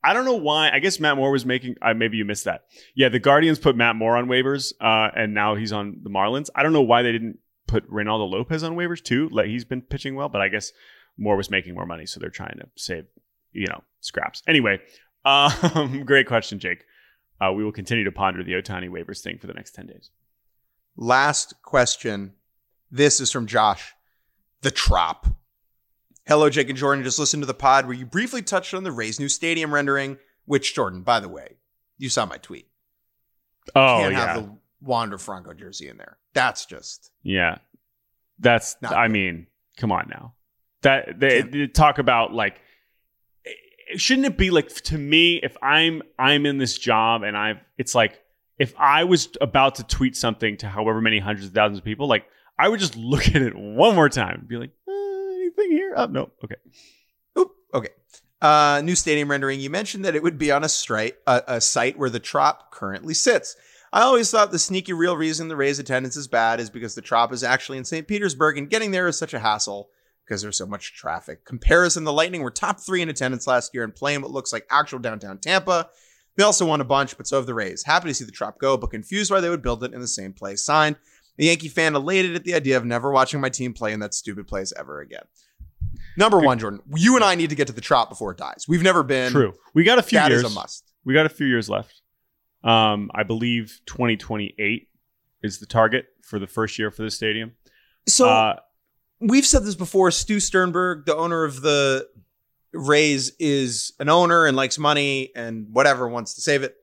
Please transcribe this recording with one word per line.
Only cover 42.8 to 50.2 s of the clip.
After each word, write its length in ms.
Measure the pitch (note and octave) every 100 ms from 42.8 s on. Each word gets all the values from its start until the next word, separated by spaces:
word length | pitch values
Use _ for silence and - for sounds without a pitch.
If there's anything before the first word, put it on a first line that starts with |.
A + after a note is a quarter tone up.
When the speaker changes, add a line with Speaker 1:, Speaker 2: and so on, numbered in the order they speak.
| _ _ _ _ _ _ -
Speaker 1:
eh, 60 | - _ _ - F#3+
shouldn't 300 | - C4 C4+
it 100 | F3+
be, 140 | F#3+
like, 180 | E3+ D3
to 280 | - - D#3
me, 400 | C#3+ D#3 E3+ E3+
if 140 | C3 -
I'm, 420 | C3+ D3+ E3 D#3+ - -
I'm 260 | C3 C#3+ C#3+
in 120 | C#3
this 180 | B2+ -
job 460 | - A2 A2+ A2+
and 120 | G#2 G#2
I've, 220 | G#2+ G#2+ _ _
it's 180 | - B2
like, 260 | A2 - _ _ _ _
if 140 | B2+ -
I 260 | D3 D3 F3
was 240 | F3+ - -
about 340 | C#3+ C3+ C3+ C3+
to 80 |
tweet 320 | A2+ - C3
something 400 | B2+